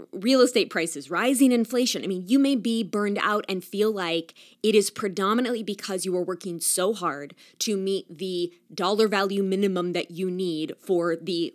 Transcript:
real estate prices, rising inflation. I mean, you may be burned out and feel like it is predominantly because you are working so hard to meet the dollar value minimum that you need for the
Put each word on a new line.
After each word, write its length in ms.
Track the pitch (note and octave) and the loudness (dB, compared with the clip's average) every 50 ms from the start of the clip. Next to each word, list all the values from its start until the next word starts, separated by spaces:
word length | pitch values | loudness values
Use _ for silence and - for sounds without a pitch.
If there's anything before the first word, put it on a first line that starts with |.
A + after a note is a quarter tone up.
| - - | -18 -14
real 300 | - F#3+ F#3 B3 C4+ B3+ | -10 -4 2 4 6 6
estate 280 | B3+ C4 - A3+ G3 - | 6 6 4 2 0 0
prices, 400 | - F3+ E3 E3+ - C#3 C3+ C#3 | 0 -2 -4 -2 -4 -8 -8 -4
rising 420 | E3+ F3 A3 B3+ C#4 A#3 C4+ B3+ | -2 0 2 2 4 6 6 6
inflation. 520 | B3 A#3+ A3 - B3+ B3 B3+ A#3+ - D#3+ - | 6 4 2 2 0 0 0 0 0 -2 -4
I 40 | |
mean, 160 | F#3+ F#3+ F3+ F3+ | -4 -4 -4 0
you 140 | F#3 B3+ C#4 | 2 4 4
may 160 | C4+ C#4 C#4 | 6 4 2
be 280 | A3+ F3 A#3 A3+ A3+ G#3+ | 2 0 0 0 0 -2
burned 360 | D#3+ - G#3 G#3 G3+ G3+ G3 | -2 -2 -2 0 0 0 0
out 240 | - G#3 G#3 G#3+ - | 0 0 0 0 -2
and 160 | - F#3+ F#3 - | -2 -4 -6 -6
feel 280 | - - G3 G#3 A3 | -6 -2 0 0 2
like 420 | G#3+ G3 F3+ E3 E3 E3+ E3 - - - - - _ _ - | 0 0 -2 -2 -2 -4 -4 -6 -14 -20 -20 -20 _ _ 0
it 120 | A3 G#3 | 4 6
is 140 | G#3 G3+ - | 6 4 4
predominantly 760 | - - A3 G3 E3+ G3+ F#3+ G3+ A3 A#3+ B3+ A#3+ B3 A3+ G#3 | -2 -4 -6 -4 -2 0 0 0 2 0 0 -2 -4 -6 -6
because 420 | G#3+ G3+ G3+ - - F#3+ F3+ F3+ | -6 -8 -8 -6 -6 -6 -4 -4
you 100 | F#3+ F3+ | -2 -2
are 80 | F3+ F3 | -2 -2
working 360 | F3 F3+ F3 - F#3 E3+ D#3+ | -4 -6 -8 -8 -10 -8 -4
so 340 | - - - F#3+ F#3 G#3 A3+ | -4 -2 0 0 0 0 0
hard 420 | F#3 F3 D#3+ C#3 C#3+ C#3+ C#3 - - - - _ _ | 0 -2 -4 -4 -6 -10 -14 -18 -20 -20 -20 _ _
to 180 | - A3+ G#3 | -4 -2 -2
meet 400 | F#3+ F#3+ F#3+ G3 F3+ - - F3 | -2 -2 -2 -2 -4 -4 -10 -10
the 340 | C#3+ G3 F#3 F3+ F3 F3 E3+ - _ _ _ E3 | -8 -6 -4 -4 -4 -4 -4 -6 _ _ _ -8
dollar 340 | G3+ F3 F#3 G#3 G#3 A3 | -4 -2 0 2 2 2
value 360 | G3+ G#3 G3 G3 G3 G3 G3 G3 | 2 2 0 0 0 0 0 0
minimum 500 | F#3+ F#3+ G3+ G3+ G3 F#3 F3 F3 F3+ F3 | 0 2 2 2 2 2 0 -2 -2 -2
that 180 | F3 - - | -4 -4 -6
you 200 | E3+ E3 F#3+ F#3 | -8 -6 -6 -4
need 420 | F3+ F3+ F#3+ F3 D#3+ D#3 D#3 D3+ - - | -4 -4 -4 -4 -4 -4 -6 -8 -8 -12
for 360 | - G3 F#3 E3+ E3+ E3+ E3 | -4 -2 0 0 2 0 -2
the 380 | E3 E3 E3+ E3+ E3+ E3 - | -2 -4 -4 -2 -2 -2 -4